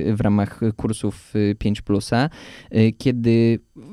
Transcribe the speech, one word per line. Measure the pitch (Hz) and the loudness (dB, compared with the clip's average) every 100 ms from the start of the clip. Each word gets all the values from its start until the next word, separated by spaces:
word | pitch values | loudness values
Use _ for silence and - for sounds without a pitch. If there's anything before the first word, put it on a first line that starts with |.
| 80 | 0
w | 104 | 0
ramach | 107 104 101 - 113 - | 0 0 -2 -4 -4 -2
kursów | 110 110 104 - - 107 104 104 | -6 -4 -6 -8 -8 -2 -2 -2
pięć | 107 107 | -4 -4
plusa, | - 101 - 117 151 - - - - 113 110 - | -2 -2 0 -2 -2 -6 -20 -20 -4 2 2 2
kiedy | 135 123 117 113 117 113 _ - 147 | -2 0 2 4 4 0 _ -20 -20